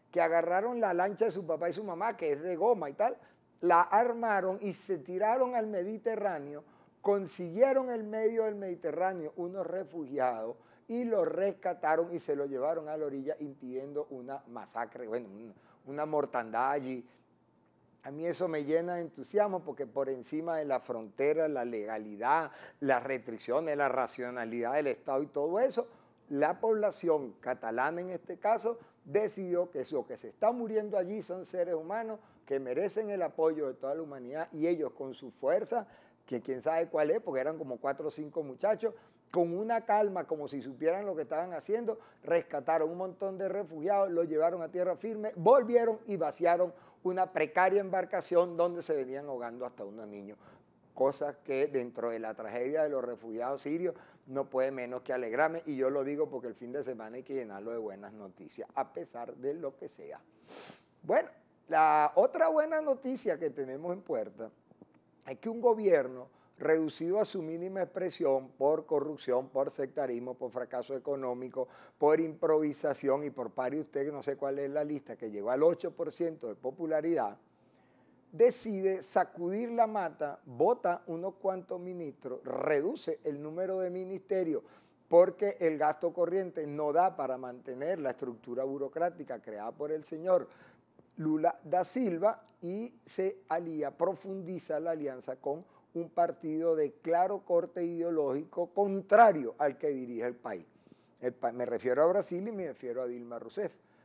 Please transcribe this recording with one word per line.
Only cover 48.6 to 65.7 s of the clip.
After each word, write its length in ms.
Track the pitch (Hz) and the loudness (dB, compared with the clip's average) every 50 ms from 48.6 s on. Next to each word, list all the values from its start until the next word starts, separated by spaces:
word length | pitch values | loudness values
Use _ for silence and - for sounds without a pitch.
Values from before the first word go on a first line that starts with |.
| 170 175 175 175 156 | 2 2 0 -2 -4
se 120 | - 160 | -2 -2
venían 320 | 143 131 127 131 139 143 | -2 -2 -4 -6 -8 -8
ahogando 380 | 147 135 123 120 117 117 123 127 | -6 -6 -6 -6 -6 -8 -8 -10
hasta 200 | 123 120 120 113 | -10 -10 -10 -12
unos 220 | 98 104 113 113 | -12 -12 -12 -14
niños. 320 | 104 104 101 101 98 107 - - - - - _ _ _ _ _ _ - | -12 -12 -12 -12 -14 -14 -16 -20 -20 -20 -20 _ _ _ _ _ _ -2
Cosas 440 | - 131 135 139 - 151 147 143 - - | 2 2 2 2 0 -4 -6 -6 -8 -6
que 240 | - 135 131 139 | -2 0 0 0
dentro 440 | 151 139 131 123 123 117 120 113 120 | 2 0 0 -2 -2 -6 -4 -4 -4
de 80 | 113 110 | -4 -4
la 160 | 113 110 110 | -6 -8 -8
tragedia 480 | - 113 107 104 123 123 131 147 156 156 | -8 -10 -8 -4 -4 -2 -2 0 0 0
de 80 | 151 | 0
los 120 | 143 131 123 | 0 -2 -4
refugiados 600 | 120 120 101 104 117 110 113 117 127 139 139 - | -4 -6 -8 -10 -8 -6 -4 -4 -4 -4 -4 -4
sirios 320 | 143 151 165 180 180 - - - - - _ _ | -4 -4 -2 -2 -4 -4 -6 -12 -20 -20 _ _
no 240 | - 131 139 135 135 | -8 -4 -4 -4 -2
puede 200 | - 131 131 135 | 0 0 0 0
menos 300 | 135 131 123 120 123 127 | 0 -4 -6 -6 -6 -8
que 140 | 123 - 135 | -6 -4 -4
alegrarme, 480 | 127 123 113 110 127 151 160 160 165 165 | -2 -2 -2 2 2 2 2 2 -2 -6
y 120 | 156 147 | -4 -2
yo 120 | 131 131 131 | 2 2 2
lo 160 | 139 143 135 | 2 0 -2
digo 240 | 139 147 143 156 143 | -2 0 -2 -2 -2
porque 180 | 135 127 120 | -4 -8 -8
el 80 | 123 110 | -10 -12
fin 180 | - 127 120 123 | -10 -12 -8 -8
de 100 | 143 135 | -6 -6
semana 340 | 120 131 110 110 110 113 | -6 -8 -8 -10 -12 -12
hay 60 | 127 131 | -14 -12
que 120 | - 139 | -8 -6
llenarlo 380 | 135 123 110 98 98 101 113 117 | -6 -6 -6 -10 -10 -8 -8 -6
de 60 | 117 | -6
buenas 340 | 110 107 95 98 101 101 104 | -6 -6 -8 -10 -14 -16 -16
noticias, 560 | 107 101 98 90 - 95 73 - - 110 - - | -16 -16 -16 -16 -18 -20 -18 -14 -14 -14 -10 -4
a 180 | - 131 - - | -6 -6 -4 -6
pesar 420 | 165 170 - - 120 120 113 - | -10 -10 -10 -10 -12 -12 -12 -10
de 180 | - 123 139 147 | -8 -6 -6 -4
lo 220 | 165 165 139 135 | -4 -6 -10 -10
que 120 | - - 143 | -10 -14 -16
sea. 320 | - - 78 71 73 - _ _ _ _ _ - - - - - - - _ _ _ _ - | -14 -16 -16 -16 -16 -16 _ _ _ _ _ -20 -20 -18 -18 -18 -20 -20 _ _ _ _ -2
Bueno, 260 | 160 190 277 339 - - _ _ _ _ _ _ | 2 2 2 2 0 -6 _ _ _ _ _ _
la 460 | - 160 156 156 156 151 151 151 - - | 0 4 6 6 8 8 6 6 6 6
otra 340 | 175 202 269 - 349 320 330 | 6 6 6 6 4 4 4
buena 320 | 320 311 302 311 320 311 | 6 4 2 2 2 0
noticia 580 | 311 302 269 254 - 262 262 247 - 214 170 143 | 2 0 0 0 0 -6 -6 -4 -2 -2 -2 0
que 120 | 165 151 | -2 -4
tenemos 420 | 131 - 139 131 131 139 160 175 175 | -4 -4 -6 -6 -6 -6 -6 -6 -6
en 100 | 196 185 | -6 -4
puerta 480 | - 160 117 107 101 92 - 113 110 - _ _ _ - - - _ _ _ _ _ _ _ - | -4 -4 -4 -4 -4 -8 -14 -14 -14 -16 _ _ _ -20 -20 -20 _ _ _ _ _ _ _ -12
es 120 | - 135 - | -12 -12 -8
que 100 | - 226 | -6 -6
un 120 | 226 233 | -2 2
gobierno 680 | 233 247 | 4 4